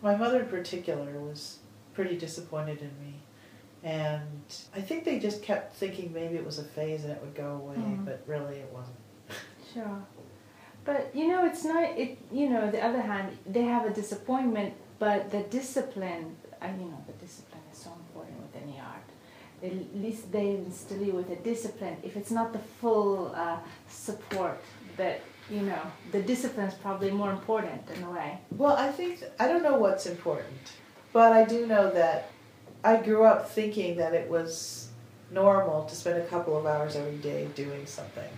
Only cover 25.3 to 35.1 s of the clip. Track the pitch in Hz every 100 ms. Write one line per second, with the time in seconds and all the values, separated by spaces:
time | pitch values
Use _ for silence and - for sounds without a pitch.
25.3 | - - 208 196 185 - - - 202 190
26.3 | 247 262 - 196 - 202 190 196 202 202
27.3 | 190 - 220 180 - - 165 180 175 147
28.3 | 147 - 208 285 - 277 285 349 349 -
29.3 | - 247 339 302 254 202 - 185 175 170
30.3 | 147 - 131 - - - - - 233 226
31.3 | 226 220 233 233 214 190 180 165 156 -
32.3 | - - - - - 220 226 214 214 220
33.3 | - - - 214 208 180 170 165 165 -
34.3 | 165 165 - - - - - -